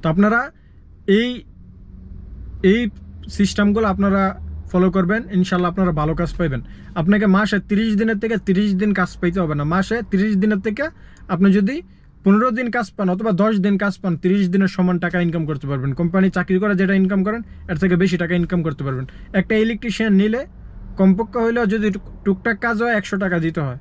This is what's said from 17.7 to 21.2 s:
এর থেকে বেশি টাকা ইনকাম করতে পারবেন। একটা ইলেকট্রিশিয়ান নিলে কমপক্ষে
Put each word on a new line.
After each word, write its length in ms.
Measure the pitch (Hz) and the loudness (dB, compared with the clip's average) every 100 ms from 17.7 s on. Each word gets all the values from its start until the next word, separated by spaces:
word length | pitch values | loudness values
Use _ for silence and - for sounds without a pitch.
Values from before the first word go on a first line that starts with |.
এর 80 | 165 | -2
থেকে 120 | 190 180 | 2 4
বেশি 140 | 190 170 | 2 2
টাকা 100 | 170 175 | 0 0
ইনকাম 200 | 170 180 160 | 0 0 -2
করতে 160 | 143 139 | -4 -6
পারবেন। 180 | 131 131 - - 202 | -6 -8 -14 -4 -2
একটা 140 | 185 220 | 0 0
ইলেকট্রিশিয়ান 480 | 220 220 240 190 220 190 | 0 -2 -6 -4 2 4
নিলে 180 | 208 233 302 - - - - - | 4 -2 -6 -16 -20 -16 -16 2
কমপক্ষে 400 | 190 185 | 4 4